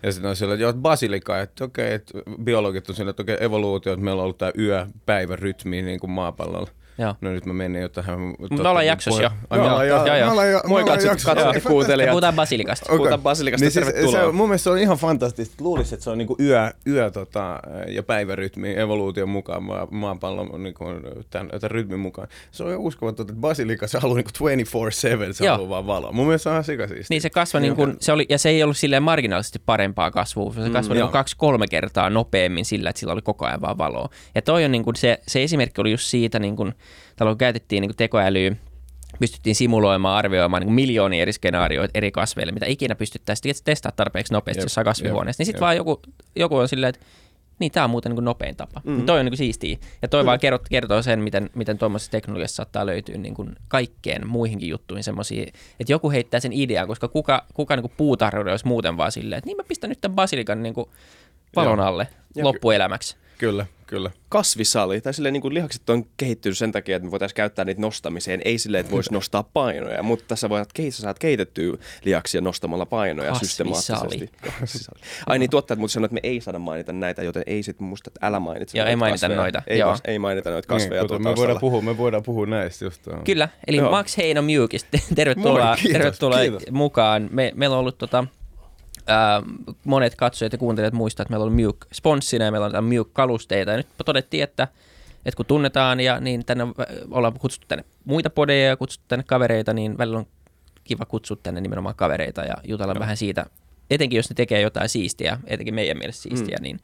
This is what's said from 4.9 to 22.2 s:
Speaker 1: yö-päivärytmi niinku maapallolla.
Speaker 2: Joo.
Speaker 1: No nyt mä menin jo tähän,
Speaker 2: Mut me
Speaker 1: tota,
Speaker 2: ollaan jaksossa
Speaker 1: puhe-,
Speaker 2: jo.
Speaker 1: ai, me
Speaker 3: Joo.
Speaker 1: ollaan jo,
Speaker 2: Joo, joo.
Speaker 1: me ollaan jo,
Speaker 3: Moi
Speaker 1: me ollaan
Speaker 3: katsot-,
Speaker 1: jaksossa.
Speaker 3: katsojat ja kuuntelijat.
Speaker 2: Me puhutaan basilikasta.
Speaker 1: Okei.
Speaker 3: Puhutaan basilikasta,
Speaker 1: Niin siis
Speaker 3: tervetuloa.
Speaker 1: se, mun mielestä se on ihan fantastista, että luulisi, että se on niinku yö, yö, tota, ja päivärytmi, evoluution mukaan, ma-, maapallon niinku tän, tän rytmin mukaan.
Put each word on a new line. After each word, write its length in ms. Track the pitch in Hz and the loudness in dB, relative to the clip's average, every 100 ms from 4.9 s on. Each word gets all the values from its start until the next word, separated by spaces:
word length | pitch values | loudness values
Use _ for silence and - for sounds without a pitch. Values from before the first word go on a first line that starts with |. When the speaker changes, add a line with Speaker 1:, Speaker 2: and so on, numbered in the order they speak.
| - - | -8 -2
Speaker 1:
yö-päivärytmi 760 | 101 90 90 98 95 92 90 | 0 0 -4 -4 -4 -6 -4
niinku 260 | 92 92 92 | -4 -6 -6
maapallolla. 600 | 92 87 85 82 87 92 - - - | -4 -4 -6 -8 -6 -8 -12 -18 -4
Speaker 2:
Joo. 180 | 113 101 | -4 -4
Speaker 1:
No 100 | 98 | -6
nyt 140 | 92 92 | -4 -4
mä 80 | |
menin 280 | 92 92 90 | -4 -4 -4
jo 80 | 90 | -6
tähän, 300 | - 92 90 | -6 -6 -6
Speaker 2:
Mut 200 | 90 - | -6 -8
me 180 | 95 143 | -6 0
Speaker 1:
tota, 120 | 180 | 2
Speaker 2:
ollaan 160 | 180 156 | 4 2
jaksossa 360 | 160 - 110 | 2 2 2
Speaker 1:
puhe-, 20 | |
Speaker 2:
jo. 80 | 117 110 - | 2 -2 0
Speaker 1:
ai, 100 | 117 | 2
me 60 | 202 | 4
Speaker 3:
Joo. 60 | |
Speaker 1:
ollaan 140 | - 139 | 4 4
jo, 80 | 143 | 4
Speaker 2:
Joo, 200 | 143 143 | 6 4
joo. 100 | 117 | 4
Speaker 1:
me 60 | |
ollaan 200 | 220 196 | 6 4
jo, 100 | 196 - | 4 4
Speaker 3:
Moi 120 | 196 | 4
Speaker 1:
me 40 | |
ollaan 140 | 180 147 | 6 4
Speaker 3:
katsot-, 60 | 196 | 4
Speaker 1:
jaksossa. 240 | 190 - 156 | 4 4 4
Speaker 3:
katsojat 200 | 143 139 | 4 4
ja 60 | |
kuuntelijat. 460 | - 147 139 135 127 | 4 4 6 4 6
Speaker 2:
Me 40 | |
puhutaan 240 | 175 170 160 | 6 4 4
basilikasta. 500 | 156 117 98 117 - | 2 0 0 -4 2
Speaker 1:
Okei. 80 | 160 | 4
Speaker 3:
Puhutaan 240 | 139 143 | 4 4
basilikasta, 420 | 139 156 139 123 147 | 2 2 0 4 4
Speaker 1:
Niin 60 | |
siis 140 | 165 135 | 4 2
Speaker 3:
tervetuloa. 400 | - 143 120 165 | 4 4 6 4
Speaker 1:
se, 60 | |
mun 160 | 170 214 | 4 2
mielestä 140 | 190 | 4
se 60 | 180 | 2
on 80 | 185 | 4
ihan 180 | 202 156 | 4 4
fantastista, 560 | 165 147 123 117 110 | 2 2 0 -2 -10
että 100 | - | -6
luulisi, 300 | 160 156 117 107 | -2 -2 -2 -6
että 80 | |
se 60 | - | -6
on 80 | 113 | -4
niinku 180 | 110 - | -4 0
yö, 320 | 143 123 110 - - | 4 4 4 -2 -2
yö, 240 | 139 110 | 0 0
tota, 480 | 98 95 104 95 80 - 87 90 | -2 -6 -6 -4 -8 -10 -12 -8
ja 160 | 101 | -6
päivärytmi, 720 | 101 110 98 95 95 95 98 98 | -2 -2 -2 -4 -6 -6 -6 -2
evoluution 520 | 107 107 98 95 95 | 0 0 -2 -2 -2
mukaan, 340 | 101 90 87 | -4 -6 -8
ma-, 240 | 95 98 90 | -6 -8 -6
maapallon 720 | 104 104 92 92 95 95 82 | -6 -6 -6 -6 -6 -8 -10
niinku 220 | 95 - 82 85 65 62 113 | -12 -10 -10 -10 -12 -16 -10
tän, 200 | - 92 101 | -10 -8 -8
tän 100 | 113 | -6
rytmin 280 | 113 107 92 | -4 -4 -6
mukaan. 280 | 95 92 | -6 -10